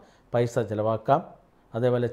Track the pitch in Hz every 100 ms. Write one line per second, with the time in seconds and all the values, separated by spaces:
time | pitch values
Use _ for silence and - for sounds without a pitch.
0 | - _ _ 120 120 - 104 107 107 113
1 | - 139 - - _ _ _ 113 123 123
2 | 120